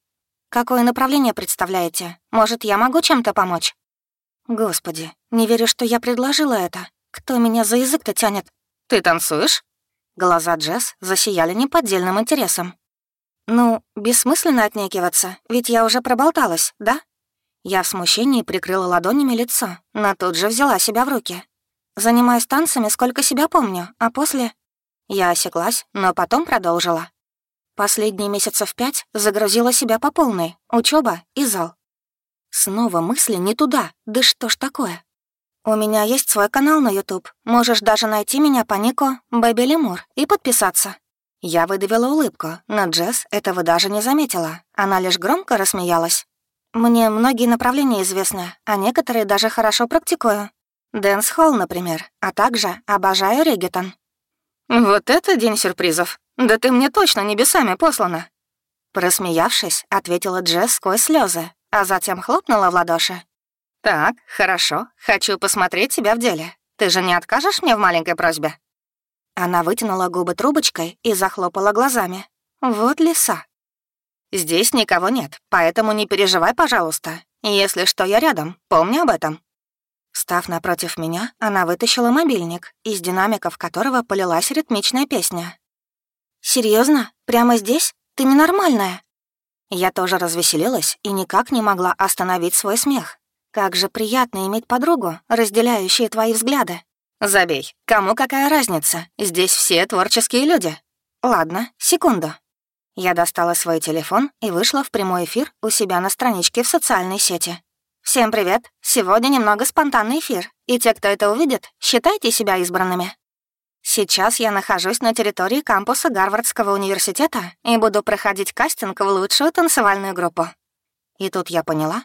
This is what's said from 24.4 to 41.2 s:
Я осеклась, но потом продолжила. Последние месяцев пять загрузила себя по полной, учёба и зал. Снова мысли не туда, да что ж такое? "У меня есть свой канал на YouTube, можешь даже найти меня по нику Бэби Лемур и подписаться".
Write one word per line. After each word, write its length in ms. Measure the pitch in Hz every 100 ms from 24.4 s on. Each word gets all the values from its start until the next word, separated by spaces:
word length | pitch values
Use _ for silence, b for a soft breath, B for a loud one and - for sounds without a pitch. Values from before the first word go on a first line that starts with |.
| 233 - _ _ _ _ -
Я 220 | 196 175
осеклась, 560 | 175 175 165 185 233 -
но 200 | 208 185
потом 320 | 180 175 262
продолжила. 680 | 339 226 175 170 175 165 170 _ _ _ _ _ _ -
Последние 520 | 101 - 110 185 202
месяцев 460 | 202 214 - 202
пять 320 | - 254 - -
загрузила 580 | 214 208 202 214 226 240
себя 280 | 247 240 226
по 100 | 294
полной, 460 | 320 277 185 170 - -
учёба 540 | 240 233 302 240 170 _
и 100 | -
зал. 300 | 269 196 170 _ _ _ _ _ _ _ _
Снова 500 | - - 208 233 175
мысли 360 | 170 262 - 185
не 180 | 190
туда, 380 | 226 294 277 185 _ -
да 160 | 226
что 260 | 262 - 233
ж 80 | -
такое? 480 | 269 - 208 170 _ _ _ _ _ _
"У 100 | 220 214
меня 260 | 214 214
есть 280 | 214 262 -
свой 180 | 208 208
канал 320 | 269 294 311
на 100 | 247
YouTube, 380 | 196 - 185 - _
можешь 360 | 226 240 240 220
даже 280 | 208 214 220
найти 320 | 214 208 277
меня 240 | 302 262
по 100 | 220
нику 440 | 202 226 247 277 262 -
Бэби 320 | 240 233 226
Лемур 420 | 254 320 247 175 - -
и 100 | 302
подписаться". 720 | 415 262 233 190 - 196 - _ _